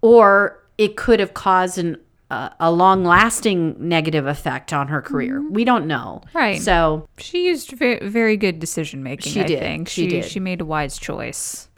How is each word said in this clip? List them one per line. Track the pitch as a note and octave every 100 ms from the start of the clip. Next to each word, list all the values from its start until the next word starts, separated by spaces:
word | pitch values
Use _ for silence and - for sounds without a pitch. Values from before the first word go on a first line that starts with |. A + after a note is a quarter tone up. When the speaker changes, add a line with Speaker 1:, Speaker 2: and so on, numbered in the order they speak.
Speaker 1:
Or | A3+ A#3 G#3 G3 G3+ - _ -
it | G#3 G#3
could | - A3+
have | F#3+
caused | - G3+ F#3 F#3 F#3
an, | E3+ - _ _ _
uh, | B2 B2+ -
a | E3
long-lasting | E3+ F#3 F#3+ F3+ F3 A3+ - A3 F#3 E3 -
negative | E3 E3 D#3 D#3 C#3
effect | C#3+ D#3 C3 -
on | D3+ C#3
her | D3
career. | - C#4+ B3 C4+
Speaker 2:
Mm-hmm. | D4
Speaker 1:
We | G3+ A#3
don't | A#3+ D3
know. | C#3 A2+ - -
Speaker 2:
Right. | E4+ A#3 F#3
Speaker 1:
So | - F3 D#3+ D#3 D#3 -
Speaker 2:
She | - F4 F4+
used | E4 -
ve-, | C4 C4 A#3
very | G3 A3 A3+ G#3+
good | G3 E3
decision-making, | E3+ - D3+ C3+ C3+ C#3 -
Speaker 1:
She | G3+
Speaker 2:
I |
Speaker 1:
did. | F3 C#3+
Speaker 2:
think. | - D#3 F3
Speaker 1:
She | -
Speaker 2:
She, | F3+
Speaker 1:
did. | F3 -
Speaker 2:
she | -
made | F#3 F3
a | D#3+
wise | D#3 C#3+ -
choice. | - - A#2+ - - - -